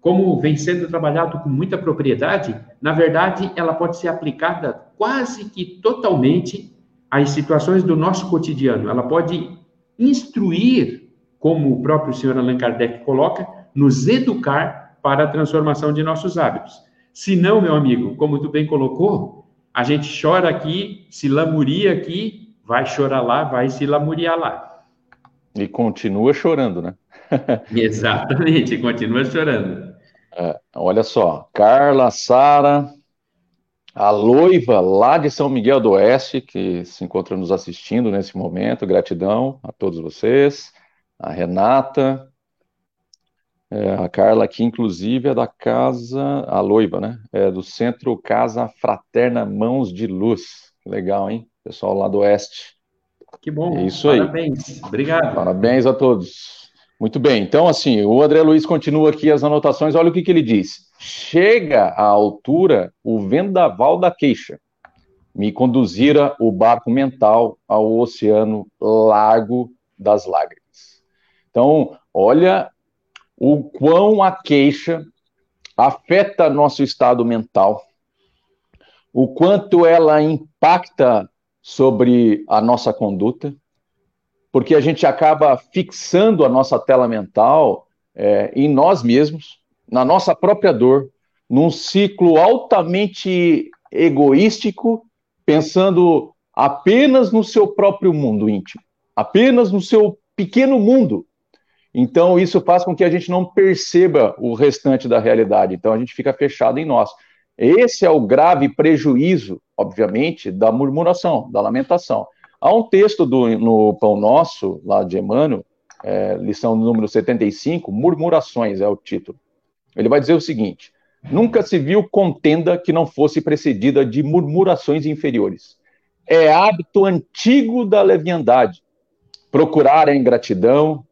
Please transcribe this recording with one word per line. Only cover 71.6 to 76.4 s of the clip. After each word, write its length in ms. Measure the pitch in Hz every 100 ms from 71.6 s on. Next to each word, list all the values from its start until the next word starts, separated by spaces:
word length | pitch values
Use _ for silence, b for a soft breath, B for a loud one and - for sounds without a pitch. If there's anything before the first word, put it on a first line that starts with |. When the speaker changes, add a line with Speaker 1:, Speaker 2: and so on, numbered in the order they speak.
| 135 156 127 - _
Speaker 2:
olha 560 | - 101 147 185 190 151 _ _ _ _ - _ _
o 240 | 127 147
quão 600 | - - 143 170 202 214
a 100 | 190
queixa 720 | - - 147 139 143 - 165 156 _ _ _ _ _ _ -
afeta 720 | 139 - _ 180 196 -